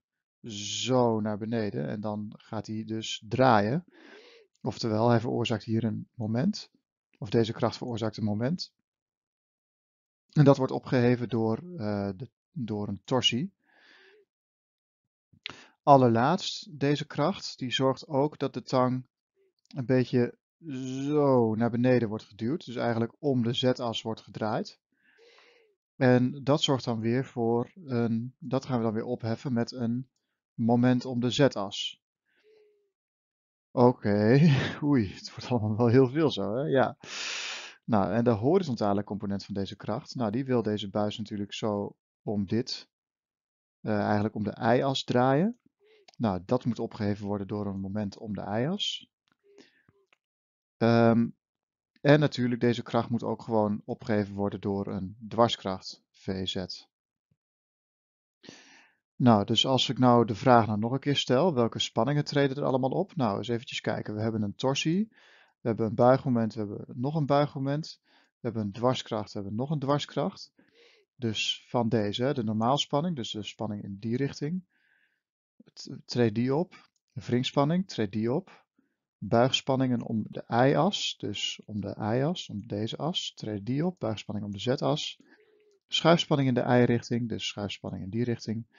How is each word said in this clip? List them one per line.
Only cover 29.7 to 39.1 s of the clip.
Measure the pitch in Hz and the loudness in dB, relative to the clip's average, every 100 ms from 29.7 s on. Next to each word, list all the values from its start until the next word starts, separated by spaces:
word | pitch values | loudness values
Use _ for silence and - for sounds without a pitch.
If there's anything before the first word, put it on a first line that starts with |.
een | 127 117 120 131 _ _ _ _ | -4 -4 -4 -6 _ _ _ _
moment | - 113 120 123 127 127 | -2 2 4 4 4 0
om | 123 | -2
de | 123 | 0
z-as. | 110 135 - 101 - - - _ _ _ _ 427 427 415 415 403 _ _ _ _ _ _ _ _ | 4 2 2 -6 -6 -10 -12 _ _ _ _ _ _ _ _ _ _ _ _ _ _ _ _ _
Oké, | - 123 123 110 104 107 139 165 131 | 4 4 4 0 4 6 6 6 4
<laughs> | - - | 0 -2
oei, | 147 143 92 | 2 2 2
het | - - | -4 -14
wordt | - - | -12 -4
allemaal | 123 104 107 | -2 0 2
wel | 120 | 4
heel | 123 127 | 6 6
veel | 143 151 | 4 0
zo, | 98 98 113 | 0 -2 -2
hè? | |
Ja. | 156 135 110 120 - - - - - - - - | 0 2 2 -2 -12 -10 -8 -8 -10 -12 -14 -14
Nou, | - 107 90 | 0 2 2
en | 110 | 2
de | 120 | 2
horizontale | 107 123 190 170 113 107 101 | 2 2 2 0 -2 0 0
component | 101 | -2